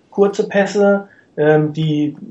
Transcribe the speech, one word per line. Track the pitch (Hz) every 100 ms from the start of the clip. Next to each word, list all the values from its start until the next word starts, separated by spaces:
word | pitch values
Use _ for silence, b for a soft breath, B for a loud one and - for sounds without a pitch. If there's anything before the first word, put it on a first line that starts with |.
| _
kurze | - 202 196 208
Pässe, | 202 196 208 202 196 196 B B -
ähm, | 151 156 151
die | 147 156 147 147 147 -